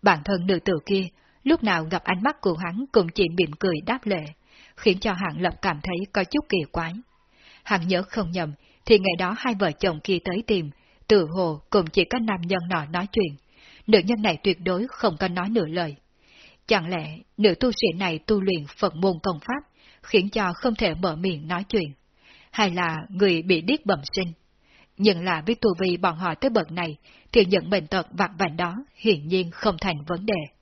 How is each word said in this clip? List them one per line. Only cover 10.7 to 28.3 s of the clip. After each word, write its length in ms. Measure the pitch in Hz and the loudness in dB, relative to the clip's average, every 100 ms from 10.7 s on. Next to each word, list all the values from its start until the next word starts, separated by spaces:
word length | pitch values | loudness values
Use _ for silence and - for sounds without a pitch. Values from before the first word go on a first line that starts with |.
| - _ _ - | -10 _ _ 4
tự 200 | 208 160 175 | 4 4 0
hồ 260 | 175 147 _ | -2 -2 _
cũng 180 | 208 160 | 0 2
chỉ 180 | 196 170 | 2 2
có 140 | 247 | 0
nam 220 | 226 190 | -2 -4
nhân 180 | 170 185 170 | -2 -2 -2
nọ 160 | 180 147 | -4 -2
nói 220 | 175 196 | -4 -2
chuyện. 240 | - 175 143 _ _ - - - | -2 -2 -4 _ _ -20 -12 4
Nữ 120 | 214 | 4
nhân 220 | 175 233 | 4 0
này 160 | 208 160 | 0 0
tuyệt 140 | 202 180 | -2 -2
đối 240 | 180 180 247 | -2 -2 -4
không 280 | - 220 156 | -2 -2 0
có 80 | 185 | -4
nói 220 | 180 185 | -2 -2
nửa 160 | 233 156 | 0 0
lời. 300 | 170 165 143 _ _ _ - - _ - | -2 -4 -8 _ _ _ -20 -20 _ 0
Chẳng 220 | 208 165 | 0 0
lẽ 280 | 180 156 156 - - | -6 -6 -14 -18 2
nữ 180 | 208 170 | 4 4
tu 120 | 254 | 0
sĩ 160 | 220 214 165 | 2 0 0
này 220 | 190 156 | -2 -4
tu 220 | - 208 | 0 0
luyện 240 | 190 175 143 - | 2 -2 -6 -2
Phật 180 | 196 156 | -2 2
môn 240 | 190 165 | 0 0
công 160 | 196 160 | -4 -6
pháp, 300 | - 269 - _ _ _ | -6 -8 -8 _ _ _
khiến 260 | - - 190 | 0 0 2
cho 240 | 220 190 175 | -2 -2 -2
không 200 | 254 220 | -2 0
thể 180 | 208 | -2
mở 220 | 160 185 156 | 0 -2 -2
miệng 320 | 190 156 156 | -4 -4 -6
nói 180 | 175 196 | -6 -2
chuyện? 240 | 220 156 139 _ _ _ - _ | -2 -2 -8 _ _ _ -20 _
Hay 200 | - 208 | 0 0
là 260 | 175 170 160 - | 2 -2 -4 -8
người 320 | 185 202 165 | 2 2 2
bị 200 | 175 170 | 2 0
điếc 240 | 175 302 - | 2 -2 0
bẩm 140 | 175 139 - | -2 -2 -6
sinh? 180 | 180 165 _ _ _ _ _ - | -6 -8 _ _ _ _ _ 2
Nhưng 260 | 208 175 | 2 2
là 200 | 180 165 160 | 0 -2 -2
với 100 | 233 | 0
tu 140 | 220 175 | 0 2
vi 180 | 190 175 | 0 0
bọn 180 | 185 160 | 0 0
họ 180 | 185 156 | -4 0
tới 140 | 269 | 0
bậc 220 | 226 160 | 0 -2
này, 260 | 165 170 147 _ - _ | -6 -8 -10 _ -20 _
thì 140 | 233 185 | 4 4
những 240 | 190 160 | 2 2
bệnh 180 | 196 151 | -2 0
tật 200 | 190 165 | -4 -4
vặt 200 | 170 190 | -4 -4